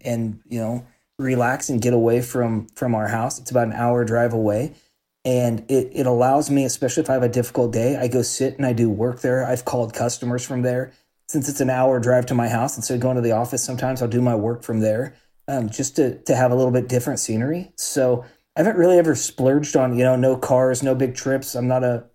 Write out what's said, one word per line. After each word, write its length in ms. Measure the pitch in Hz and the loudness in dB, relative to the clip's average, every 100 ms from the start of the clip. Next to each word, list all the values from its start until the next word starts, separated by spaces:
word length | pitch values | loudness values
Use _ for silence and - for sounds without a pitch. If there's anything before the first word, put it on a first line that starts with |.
and, 400 | - 117 113 104 - | -6 -4 -4 -8 -10
you 140 | 120 | -6
know, 260 | 113 120 117 _ _ - | -6 -6 -10 _ _ -6
relax 520 | 135 127 120 135 - | -2 0 0 0 -2
and 120 | 127 | -2
get 120 | 123 | 2
away 280 | 120 117 120 | 2 4 2
from, 460 | 123 131 120 110 104 - | 0 -2 -2 -2 -6 -6
from 200 | 127 113 | -2 0
our 120 | 107 | -2
house. 320 | 113 120 - | -2 -4 -6
It's 120 | - | -4
about 160 | 123 113 | 0 0
an 60 | |
hour 300 | 107 120 123 | 0 0 0
drive 300 | 113 117 120 | 0 0 0
away. 400 | 113 107 104 147 - _ _ _ _ 127 | 0 0 0 -4 -10 _ _ _ _ -2
And 360 | 127 120 113 - | 0 2 -2 0
it, 200 | 135 127 | 0 0
it 120 | - 127 | -2 0
allows 440 | 120 127 139 147 | 2 4 2 2
me, 140 | 139 | 0
especially 400 | 131 - 127 143 | 0 -2 -2 -2
if 60 | 156 | 0
I 40 | |
have 100 | 131 | 0
a 60 | 123 | 2
difficult 420 | 117 117 - 120 | 0 -2 0 0
day, 260 | 117 117 139 | 0 0 0
I 100 | 123 | 0
go 140 | 127 | 0
sit 360 | 120 - 135 127 | -2 -2 -4 0
and 80 | 135 | 0
I 80 | |
do 160 | 117 117 | 2 2
work 300 | 101 120 123 | 2 -2 -2
there. 240 | 131 127 123 | -2 0 0
I've 200 | 123 - | -2 -2
called 280 | 127 113 | -2 -4
customers 520 | - 120 - 123 123 - | -2 -4 -4 -4 -4 -4
from 160 | 127 | -2
there. 320 | 123 123 127 - _ _ - | -2 -2 -4 -12 _ _ -6
Since 200 | 156 135 | -4 -2
it's 140 | 139 | -2
an 80 | 131 | 0
hour 300 | 127 131 131 | 2 2 4
drive 260 | 117 123 120 | 4 2 2
to 60 | |
my 140 | 123 120 | 0 0
house, 280 | 113 131 - | 0 -2 -4
instead 200 | 110 123 | -4 -2
of 60 | |
going 160 | 127 127 | 0 0
to 40 | |
the 120 | 117 | 0
office, 300 | 110 120 131 | 0 -2 -4
sometimes 380 | - 123 127 127 | -6 -4 -4 -2
I'll 60 | 120 | -2
do 140 | 117 | 0
my 140 | 123 113 | 2 0
work 280 | 107 120 | -2 -4
from 160 | - 110 | -4 0
there, 340 | 110 110 135 - _ _ - | 0 0 -4 -10 _ _ -8
um, 220 | 139 110 | -4 -4
just 280 | 104 139 - | -4 -4 0
to, 200 | 131 - | 0 0
to 120 | - 120 | -2 2
have 160 | 127 | 4
a 40 | 123 | 4
little 160 | 127 | 2
bit 160 | 123 123 | 2 0
different 320 | 127 123 127 | -2 -2 -4
scenery. 520 | - 110 127 170 185 - | -2 -2 -2 -4 -8 -10
So 480 | - - 127 120 - _ _ - | -6 0 2 0 -4 _ _ 0
I 60 | |
haven't 160 | 180 214 | 2 4
really 200 | 175 180 | 6 6
ever 160 | 165 | 4
splurged 640 | 131 - - 131 143 147 151 | 0 -4 0 2 2 2 0
on, 220 | 127 120 | 2 2
you 80 | 127 | 2
know, 100 | 127 | 4
no 220 | 131 127 | 2 0
cars, 440 | - 127 131 123 | 2 2 2 0
no 140 | 135 127 | 0 0
big 200 | 131 127 | -2 -2
trips. 380 | 135 135 131 | -4 -4 -4
I'm 140 | 123 123 | -4 -2
not 160 | 127 | 0
a, 220 | 123 120 - | 0 -2 -6